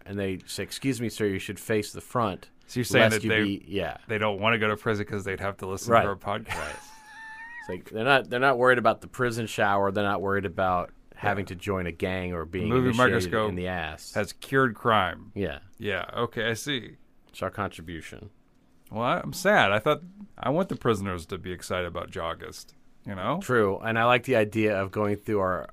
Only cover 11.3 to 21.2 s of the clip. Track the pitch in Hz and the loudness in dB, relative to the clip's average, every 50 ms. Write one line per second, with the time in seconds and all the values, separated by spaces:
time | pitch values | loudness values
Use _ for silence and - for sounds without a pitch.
11.3 | 98 101 92 90 95 87 - 104 95 92 90 85 82 - 98 92 92 92 90 90 | 0 0 -4 -6 -10 -8 -4 -2 -2 -2 -2 -4 -4 -4 -4 -2 -2 -4 -4 -4
12.3 | 90 82 80 82 90 90 90 107 120 131 127 127 113 120 127 123 - 113 92 87 | -4 -6 -6 -6 -6 -4 0 2 2 4 4 4 4 4 4 4 4 2 0 0
13.3 | 117 113 107 104 90 90 90 92 92 87 80 78 80 - - - - 110 101 - | 0 0 0 0 -2 -2 -4 -4 -4 -4 -6 -6 -8 -12 -14 -6 -4 -4 -4 -4
14.3 | - - - - 135 135 131 120 104 - - 120 110 104 92 87 85 90 - - | -6 -12 -8 0 2 2 2 2 0 0 2 4 4 4 4 2 -2 -8 -14 -10
15.3 | - 101 95 80 69 71 - - - - - 104 95 87 - - - - 120 113 | -6 -4 -4 -4 -4 -8 -14 -18 -16 -8 -4 -4 -4 -4 -4 -6 -4 -4 -4 -4
16.3 | - 120 107 117 113 110 - 147 143 120 - - - - - _ _ _ _ _ | -4 -4 -2 -2 -2 -4 -4 -4 -6 -6 -6 -10 -16 -20 -20 _ _ _ _ _
17.3 | - - 98 95 - 104 98 92 - - 80 87 85 78 - - - - 87 - | -10 -6 -6 -6 -4 -4 -6 -6 -6 -10 -12 -10 -10 -10 -12 -14 -16 -16 -16 -18
18.3 | - _ _ _ _ _ _ _ _ - _ - - 107 120 131 170 - - 147 | -20 _ _ _ _ _ _ _ _ -20 _ -10 -6 -2 0 0 0 -2 -2 -6
19.3 | 131 - - 196 208 170 110 98 101 107 - 156 151 147 - - - - - - | -8 0 2 4 6 6 6 6 4 4 4 2 0 0 -2 -10 -18 -20 -20 -18
20.3 | - - - 123 143 175 190 - 139 - - 120 110 98 98 98 90 85 | -14 -6 -2 0 0 0 0 -2 -4 0 2 2 2 2 0 -4 -6 -6